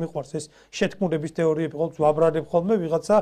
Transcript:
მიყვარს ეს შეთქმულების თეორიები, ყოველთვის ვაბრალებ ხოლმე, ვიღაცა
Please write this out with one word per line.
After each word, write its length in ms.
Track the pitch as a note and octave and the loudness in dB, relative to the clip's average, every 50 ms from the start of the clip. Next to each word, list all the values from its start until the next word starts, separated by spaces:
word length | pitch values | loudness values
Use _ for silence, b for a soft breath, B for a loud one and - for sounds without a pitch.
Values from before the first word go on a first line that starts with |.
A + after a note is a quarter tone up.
| E3 | -4
მიყვარს 300 | D#3 - D3+ C#3 - - | -6 -8 -10 -10 -8 -10
ეს 100 | D#3+ - b b b b b - | -10 -10 b b b b b -4
შეთქმულების 580 | - G#3 F3+ - - G3 E3+ D#3+ D#3 D3+ D#3+ - - | -4 -2 -2 -2 -2 -2 -2 -2 -2 -4 -6 -4 -2
თეორიები, 360 | E3+ D#3+ D#3 D#3 E3 D3+ D3+ D3 | 0 0 0 0 -2 -4 -4 -4
ყოველთვის 240 | D#3+ E3 - - D3+ | -4 -4 -2 0 2
ვაბრალებ 420 | D3+ D3+ D#3 E3 E3 D#3 D#3+ - - | 2 4 4 2 2 2 0 -2 0
ხოლმე, 240 | - E3+ E3+ F#3+ A3+ G#3 E3+ | 0 0 2 2 0 0 0
ვიღაცა 340 | D#3+ D#3+ D#3+ D#3 - G#3 G#3+ | 0 -2 -2 2 2 2 2